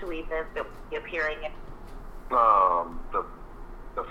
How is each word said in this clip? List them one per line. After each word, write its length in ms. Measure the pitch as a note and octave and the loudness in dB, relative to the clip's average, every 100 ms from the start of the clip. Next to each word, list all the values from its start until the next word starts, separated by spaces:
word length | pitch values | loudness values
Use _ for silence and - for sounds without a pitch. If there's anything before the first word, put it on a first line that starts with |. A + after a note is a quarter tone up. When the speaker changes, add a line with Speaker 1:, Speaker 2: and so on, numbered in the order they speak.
Speaker 1:
two 120 | F#3+ | -6
events 380 | D#3+ - D#3+ D#3 | -6 -4 -4 -4
that 100 | D#3 | -6
we'll 260 | C3+ - - | -8 -10 -8
be 60 | D3+ | -8
appearing 420 | - E3+ D#3 D#3 | -6 -2 -2 -2
at. 80 | D#3 - - - - - - - - | -6 -8 -12 -12 -12 -12 -10 -10 0
Speaker 2:
Um, 680 | B2 A2+ G#2 F#2 F2 E2 E2+ - | 6 8 10 8 6 2 -4 -4
the, 140 | G2 - - - - - - - - | -2 -4 -8 -14 -12 -12 -12 -8 -8
the 80 | - | -4